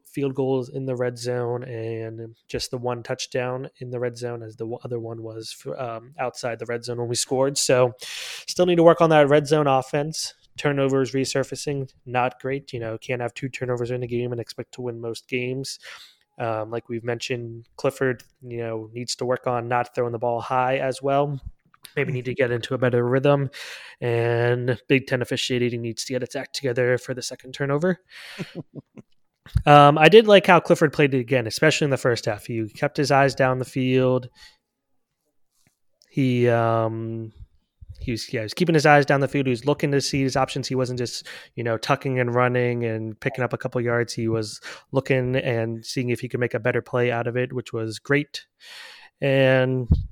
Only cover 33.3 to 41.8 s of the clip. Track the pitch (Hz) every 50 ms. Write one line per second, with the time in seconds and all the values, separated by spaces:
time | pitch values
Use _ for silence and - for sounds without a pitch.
33.3 | - - 135 131 131 127 123 - - 135 127 127 127 127 131 127 127 127 123 123
34.3 | _ - - - _ _ _ _ _ _ _ _ _ _ _ _ _ _ _ _
35.3 | _ _ _ _ _ _ _ _ _ _ _ _ _ _ _ _ - 147 135 127
36.3 | 123 123 120 120 117 117 113 113 113 113 113 113 113 113 113 113 113 113 113 110
37.3 | - - - - _ _ _ _ _ - - - - - - 131 117 107 - -
38.3 | - 117 110 104 - - 175 165 165 151 135 156 147 143 135 - 143 139 139 127
39.3 | - 143 131 131 123 110 120 143 147 - 156 143 139 139 131 - - 139 135 131
40.3 | - 139 131 - - 143 123 - 131 127 127 120 127 123 120 113 - - - -
41.3 | - - - - - 123 117 120 113 110